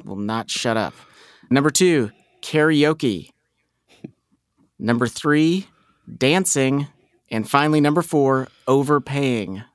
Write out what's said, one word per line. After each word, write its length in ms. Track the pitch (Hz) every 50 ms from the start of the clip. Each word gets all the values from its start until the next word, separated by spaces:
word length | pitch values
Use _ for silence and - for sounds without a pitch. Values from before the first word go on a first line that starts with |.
| -
will 120 | 98 98
not 320 | 98 101 104 110 113 107 -
shut 280 | - - - 123 113
up. 180 | 110 104 - - - - _ _ - - - _ _ - _
Number 180 | 123 139 139 156
two, 420 | 147 - 185 180 165 143 113 104 - _ _ _ _ _
karaoke. 880 | - - - 156 151 160 156 147 147 151 156 156 151 123 98 82 69 - _ _ _ _ _ _ _ _ _ _ _ _ _ _ - 135 _ _ _ _ _ _ _ _ _ _ _ _ _ _
Number 300 | 107 110 120 120 123 117
three, 580 | - - - 151 147 151 156 165 175 190 190 - _ _ _ _ _ _ _ - 117
dancing. 720 | - 127 135 160 190 185 - - 143 135 131 139 143 143 - _ _ _ _ _ _ _ _
And 180 | 120 110 107 -
finally, 320 | - 139 147 151 151 151
number 220 | 143 147 151 175
four, 440 | 165 - - 147 139 135 135 131 131 - _ _ _ -
overpaying. 960 | 131 139 139 139 147 143 - - 135 143 139 131 123 113 98 90 95 98 113 _